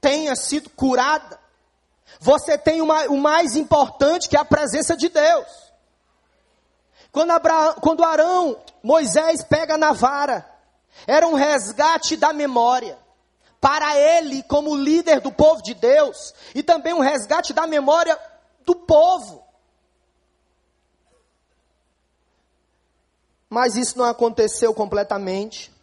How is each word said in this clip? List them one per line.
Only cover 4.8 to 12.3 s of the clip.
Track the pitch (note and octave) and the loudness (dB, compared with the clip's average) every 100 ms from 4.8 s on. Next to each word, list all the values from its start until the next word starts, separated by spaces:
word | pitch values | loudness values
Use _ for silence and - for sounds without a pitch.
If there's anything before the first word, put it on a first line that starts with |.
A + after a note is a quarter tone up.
| - E4 | -4 -2
de | D#4+ | -2
Deus. | D#4+ D4+ E4+ - - _ _ _ _ _ _ _ _ _ _ _ _ _ _ _ | 2 2 2 -2 -20 _ _ _ _ _ _ _ _ _ _ _ _ _ _ _
Quando | - E4+ | -4 0
Abra-, | E4 E4 D#4+ D#4 | 2 2 2 0
quando | D#4 D4+ D#4+ | 0 -2 2
Arão, | E4 D#4 E4 F4+ E4+ A#3 - _ | 2 2 2 2 0 -4 -12 _
Moisés | G#3+ D#4+ C#4 A3+ D#4+ E4 | 0 0 2 0 0 -4
pega | - D4+ D#4+ D#4 | -2 -4 -2 0
na | D#4 | 0
vara, | C#4+ B3 C#4+ C#4+ A3 - _ _ _ _ _ - | 2 0 0 -4 -4 -8 _ _ _ _ _ 0
era | C#4+ E4 | 2 2
um | |
resgate | D4+ C#4+ C#4+ G3 A3+ D4+ E4 - D#4 | 2 0 0 -4 -2 0 0 -4 -2
da | D4 | -2